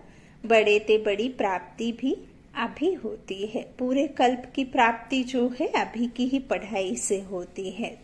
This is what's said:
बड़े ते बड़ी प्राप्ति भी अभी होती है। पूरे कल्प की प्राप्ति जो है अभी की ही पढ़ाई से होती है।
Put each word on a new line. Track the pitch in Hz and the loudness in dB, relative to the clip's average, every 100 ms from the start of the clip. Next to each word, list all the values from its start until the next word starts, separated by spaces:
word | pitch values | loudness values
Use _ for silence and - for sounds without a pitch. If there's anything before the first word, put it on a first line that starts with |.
| - - - - 214 | -14 -20 -20 -10 4
बड़े | 220 208 208 | 6 6 4
ते | 214 214 | 6 4
बड़ी | 214 196 254 | 4 0 -2
प्राप्ति | - 202 185 - - 233 | 0 0 0 -6 -6 -4
भी | 233 262 370 - - - 262 | -2 -2 -4 -6 -20 -12 -6
अभी | 233 - 330 | -6 -2 -2
होती | 330 214 214 - 196 214 | 0 -6 -8 -10 -6 -6
है। | 247 - - | -6 -8 -4
पूरे | 254 269 285 | 0 2 0
कल्प | - 247 254 - - | 2 2 2 -4 -4
की | |
प्राप्ति | 262 277 226 233 - 262 | 0 4 4 2 -2 -2
जो | 247 262 247 247 | 0 0 0 0
है | 320 | -2
अभी | 311 190 226 240 | 0 -2 -2 -4
की | - 254 | 0 0
ही | 269 | 0
पढ़ाई | - 185 202 208 185 233 | 0 -4 -2 -4 -2 -4
से | - 196 | -2 -2
होती | 190 185 180 - 185 | -2 -8 -8 -8 -8
है। | 185 220 - | -6 -8 -6